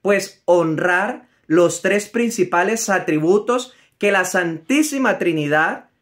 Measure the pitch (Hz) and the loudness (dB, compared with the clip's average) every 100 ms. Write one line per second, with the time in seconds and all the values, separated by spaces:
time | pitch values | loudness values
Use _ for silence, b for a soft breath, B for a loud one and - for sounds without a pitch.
0 | 190 202 196 _ - 175 165 156 180 180 | 2 0 -2 _ 2 2 2 0 0 0
1 | 208 277 b b - 160 170 - 190 202 | -2 -6 b b 0 2 2 0 -2 -2
2 | 202 233 240 226 175 175 190 226 - 185 | -2 -2 -2 -2 0 0 0 -2 -2 -2
3 | - 151 160 208 214 247 247 b b _ | 0 0 2 2 0 -4 -4 b b _
4 | 202 196 180 190 170 160 - 277 302 277 | 0 0 0 -2 -2 -6 -2 0 0 0
5 | 240 190 175 156 147 151 165 254 _ _ | -2 0 -2 -2 0 0 0 -4 _ _